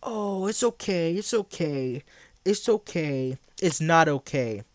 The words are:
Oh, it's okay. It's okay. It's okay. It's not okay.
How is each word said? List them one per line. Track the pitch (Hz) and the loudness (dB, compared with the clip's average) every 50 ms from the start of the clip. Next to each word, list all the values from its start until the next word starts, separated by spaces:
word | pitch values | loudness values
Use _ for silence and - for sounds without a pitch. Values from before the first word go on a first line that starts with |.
Oh, | - 269 233 214 208 202 196 190 185 | -8 -6 -6 -4 -4 -2 -2 -2 -2
it's | 196 220 - | -2 -2 2
okay. | - 240 226 - - - 196 175 170 165 170 | 0 0 0 -2 -4 -2 0 0 2 0 0
It's | 190 214 - - | -2 -2 -2 -2
okay. | 226 101 _ - - 175 156 147 139 131 127 123 127 - _ _ - - - _ _ _ | -2 -2 _ -4 -4 -4 -2 -2 -2 -2 -4 -4 -6 -10 _ _ -20 -20 -20 _ _ _
It's | 185 208 208 - - | 0 0 0 2 0
okay. | 220 214 - - - 175 160 151 139 135 131 127 131 131 _ _ _ - | 0 0 0 -4 -4 -4 -2 -2 -2 -2 -2 -4 -4 -6 _ _ _ -2
It's | - 180 151 - | -2 0 0 0
not | 156 160 165 165 160 | 2 4 6 6 6
okay. | 156 147 139 - - - 143 127 117 110 101 104 _ _ | 6 4 -2 -4 -4 -2 -2 -2 -2 -4 -8 -10 _ _